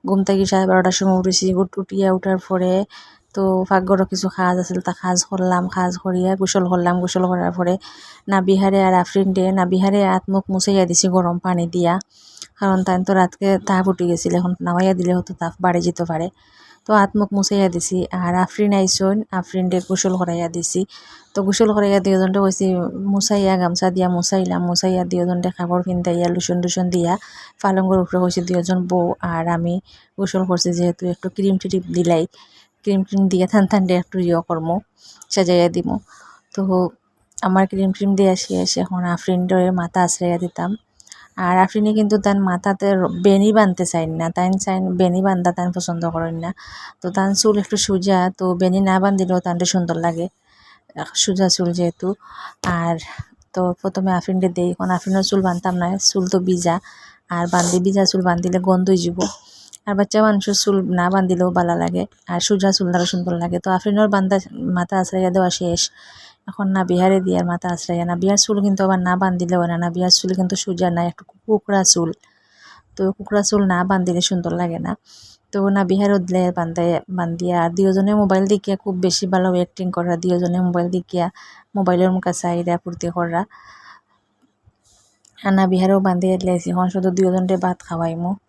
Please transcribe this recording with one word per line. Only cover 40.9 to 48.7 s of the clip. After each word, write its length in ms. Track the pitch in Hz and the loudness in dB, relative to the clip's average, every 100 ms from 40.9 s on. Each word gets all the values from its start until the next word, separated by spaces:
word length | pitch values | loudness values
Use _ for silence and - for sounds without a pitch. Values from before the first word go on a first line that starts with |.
| _ - - - - 180 | _ -20 -20 -18 -6 0
আর 100 | 185 | 4
আফরিনে 280 | 185 214 214 214 | 4 2 0 2
কিন্তু 180 | 214 214 | 2 2
তার 140 | 202 196 190 | 2 2 0
মাথাতে 380 | 180 202 196 202 190 | 0 -2 0 0 2
র-, 120 | 180 175 | 0 2
বেনি 260 | 196 196 208 214 | 4 6 6 6
বানতে 260 | 202 180 175 | 4 2 -2
চাইন 180 | 170 160 160 | -2 -2 -2
না, 60 | 165 180 | -4 0
তাই 100 | 185 190 | 0 0
চাইন 180 | 196 185 185 180 | -2 -2 -2 2
বেনি 200 | 180 180 190 | 2 4 2
বান্ধা 240 | 185 180 180 | 2 0 0
তাই 100 | 180 180 | -4 -4
পছন্দ 260 | 180 170 170 | -6 -4 -4
করেন 220 | 165 165 165 | -4 -4 -6
না। 60 | 170 - - - - - | -8 -10 -16 -20 -20 -10
তো 80 | 180 | -4
তার 160 | 196 196 196 | -2 0 2
চুল 140 | 220 208 | 2 2
একটু 140 | 190 214 - | -2 -4 -2
সোজা, 320 | 190 190 190 180 - | 0 2 2 0 -2
তো 60 | 185 180 | -2 0
বেনি 200 | 185 | 2